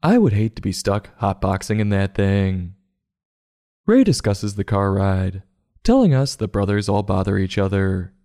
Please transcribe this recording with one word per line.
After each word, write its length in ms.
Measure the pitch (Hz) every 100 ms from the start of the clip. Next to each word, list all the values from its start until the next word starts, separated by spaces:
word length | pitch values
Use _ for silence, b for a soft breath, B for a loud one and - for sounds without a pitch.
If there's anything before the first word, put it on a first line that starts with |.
I 160 | 156 240
would 160 | 196
hate 220 | 101 110
to 80 | -
be 80 | 101
stuck 480 | 92 - 101 - _
hotboxing 600 | 98 95 95 95 - 107
in 80 | 104
that 260 | 98 98
thing. 640 | - 98 98 98 92 87 95 _ _ _ _ _ _ _ _ _ _ -
Ray 180 | 240
discusses 500 | 247 139 - 104 104
the 80 | 101
car 300 | 98 101 98
ride, 500 | 98 98 95 95 95 - _ _ _
telling 320 | - 254 226
us 220 | 131 135 -
the 100 | 101
brothers 420 | 101 98 104 101
all 140 | 98
bother 360 | 101 95 95 98
each 200 | 95 -
other. 560 | 98 98 95 95 90 _